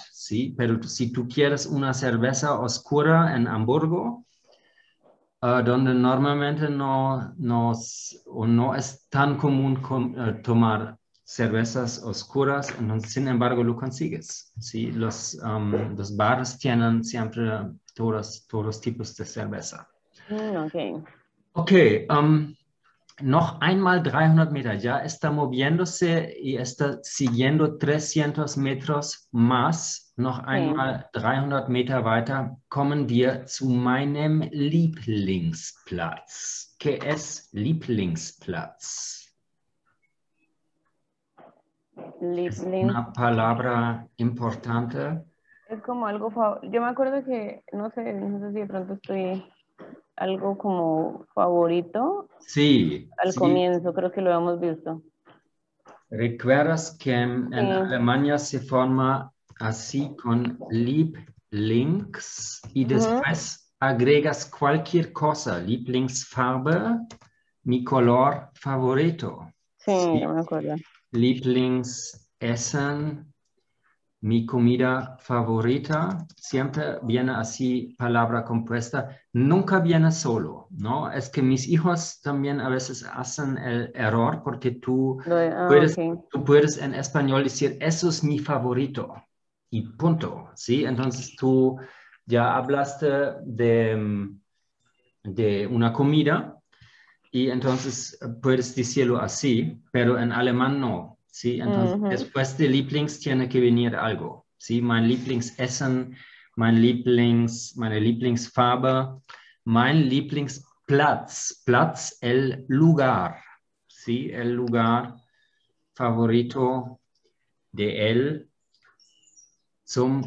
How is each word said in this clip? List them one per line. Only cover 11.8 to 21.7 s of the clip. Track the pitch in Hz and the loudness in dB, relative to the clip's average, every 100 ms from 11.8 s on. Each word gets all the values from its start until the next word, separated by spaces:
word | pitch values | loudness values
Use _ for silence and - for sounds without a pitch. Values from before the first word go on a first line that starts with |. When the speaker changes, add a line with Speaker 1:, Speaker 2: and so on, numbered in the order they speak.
| 120 - | -4 -6
Speaker 1:
oscuras, | 117 95 - 135 135 139 139 - | -8 -10 -6 0 0 0 -4 -6
entonces, | 110 110 110 | -4 -4 -4
sin | 131 135 | -4 0
embargo, | 123 123 120 | 2 2 2
lo | 120 117 | 0 -2
consigues, | 131 127 156 - - - - - | -6 -6 -6 -8 -12 -16 -16 -16
¿sí? | - 113 117 | -10 -6 -4
Los, | 113 113 - - - | -4 -4 -4 -10 -8
em, | 110 110 104 104 107 101 | -6 -4 -2 -2 -4 -6
los | 101 104 | -6 0
bares | 107 127 123 - | 2 2 -2 -4
tienen | 135 117 117 113 | 0 2 4 2
siempre | 113 120 110 117 113 107 92 - _ - | -2 -4 -4 -2 -2 -2 -6 -12 _ -6
todos, | 113 107 104 - _ | -2 -2 -6 -14 _
todos | 113 107 - | -6 -4 -4
tipos | 120 113 - - | -6 -6 -8 -12
de | - | -12
cerveza. | 117 104 104 - - - _ _ _ - | -10 -8 -8 -12 -14 -20 _ _ _ -10
Speaker 2:
Mm, | 214 214 180 156 | -8 -6 -6 -6
ok. | 170 - 160 160 - _ _ _ | -6 -6 -8 -14 -20 _ _ _
Speaker 1:
Ok, | 165 170 | -2 4